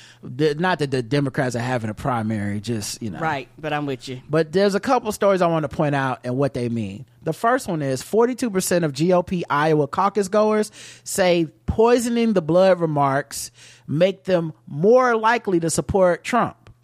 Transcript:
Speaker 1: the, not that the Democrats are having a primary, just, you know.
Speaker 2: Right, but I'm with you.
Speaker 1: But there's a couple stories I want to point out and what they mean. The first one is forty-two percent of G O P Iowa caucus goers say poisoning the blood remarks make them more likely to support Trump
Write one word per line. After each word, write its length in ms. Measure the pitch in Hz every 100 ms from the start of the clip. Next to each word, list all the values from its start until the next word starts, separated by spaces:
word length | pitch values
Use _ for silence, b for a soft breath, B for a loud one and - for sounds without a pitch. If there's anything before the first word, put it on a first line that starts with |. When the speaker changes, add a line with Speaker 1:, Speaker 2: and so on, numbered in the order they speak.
| B B
Speaker 1:
the, 320 | - 127 151 147
not 240 | 185 180
that 100 | 143
the 100 | 131
Democrats 540 | 117 143 139 139 127
are 60 | 120
having 280 | 120 127 113
a 60 |
primary, 640 | 104 - 123 110 110 101 104
just, 400 | 104 117 98 -
you 100 | 113
know. 100 | 82
Speaker 2:
Right, 260 | 160 143 - -
but 160 | 151
I'm 140 | 151 147
with 220 | 131 -
you. 120 | 127 -
Speaker 1:
But 220 | 156 156
there's 240 | 175 202
a 60 | 196
couple 320 | - 262 247
stories 280 | - 202 190
I 60 | 175
want 240 | 165 147
to 60 | -
point 180 | 151
out 240 | 143 135 127
and 120 | 123 127
what 160 | 139
they 160 | 127 123
mean. 380 | 117 104 98 135 _
The 100 | -
first 360 | 160 233 262 226
one 120 | 165
is 220 | 139 131
forty-two 480 | - 208 240 254 247
percent 340 | 190 - 180
of 80 | 160
G 200 | 131 170
O 100 | 180
P 220 | 180 180 165
Iowa 380 | 139 156 156 143
caucus 400 | - 196 202 190
goers 460 | 208 214 214 214 B B B
say 420 | - - 185 175 160 - -
poisoning 680 | - 226 247 240 233 233
the 100 | 196
blood 380 | 151 170 190 175
remarks 720 | 170 147 139 135 - - - B B B -
make 380 | 143 190 196
them 280 | - 185 165 - -
more 480 | 139 185 247 254 226
likely 440 | 220 233 226 180
to 100 | 165
support 540 | - 156 202 185 170
Trump 320 | - - 120 - - -